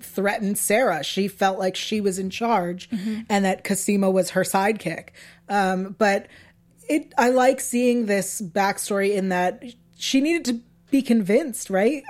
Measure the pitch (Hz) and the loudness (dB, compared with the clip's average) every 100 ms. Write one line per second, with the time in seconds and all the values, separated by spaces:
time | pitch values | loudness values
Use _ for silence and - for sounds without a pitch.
0 | - - 196 208 196 202 - 214 247 156 | -12 -4 -2 -2 -4 -2 0 2 2 0
1 | 139 190 202 - 190 190 185 190 - 214 | -4 -4 -4 0 -2 0 -4 -4 -4 -2
2 | 196 185 190 - 233 214 175 180 - 214 | -2 -2 -6 -4 0 0 0 -6 -8 -8
3 | 214 214 226 202 190 185 - 196 - 202 | -6 -6 -2 2 2 0 -2 -2 0 2
4 | 190 190 180 190 185 196 202 214 175 - | 2 2 2 0 0 2 2 0 -6 -8
5 | - - - - - 202 190 185 190 190 | -12 -20 -20 -18 -4 0 0 0 -4 0
6 | 208 196 - - - _ _ _ - 302 | 2 2 -4 -18 -20 _ _ _ -2 -2
7 | - - 240 254 254 262 - 240 247 240 | 0 2 4 4 4 2 0 0 2 2
8 | 208 196 180 - 185 202 196 196 - 202 | 2 0 -2 -6 -4 0 0 0 -2 0
9 | 196 208 190 180 180 220 240 - _ - | 0 0 0 0 0 -4 -12 -20 _ -10
10 | - 269 302 339 247 233 - _ _ 277 | 0 2 2 0 -2 -6 -8 _ _ 0
11 | - 226 185 233 320 - - 190 220 294 | 2 2 4 2 0 -6 -4 0 2 0
12 | 807 | -2